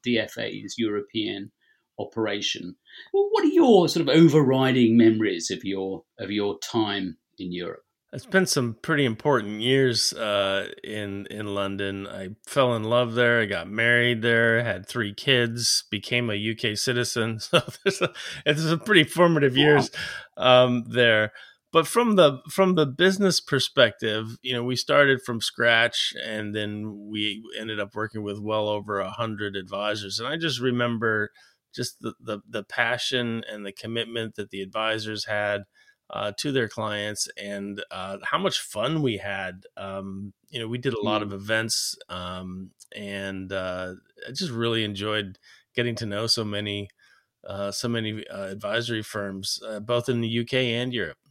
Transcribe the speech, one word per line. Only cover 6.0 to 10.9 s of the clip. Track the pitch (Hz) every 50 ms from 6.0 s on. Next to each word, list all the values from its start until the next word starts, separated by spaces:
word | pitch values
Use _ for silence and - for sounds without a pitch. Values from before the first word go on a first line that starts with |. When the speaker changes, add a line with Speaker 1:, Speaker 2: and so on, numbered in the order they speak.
| - _ _ -
Speaker 1:
of | 98 95
your | 104 104 101 101 101 -
time | - - - 113 110 104 101 101 95 90 82 - _ _ _ -
in | - 90 87
Europe? | 87 87 85 - - _ _ _ _ _ _ -
Speaker 2:
I |
spent | 135 - 240 190 190 185 -
some | - 147 123 117 110 -
pretty | - - 160 143 143
important | 123 110 - - 151 143 120 104 101 107 107
years, | 113 123 131 135 135 131 117 107 - - -
uh, | - 113 104 104 101 98 98 98 98 98 98 - - -
in, | -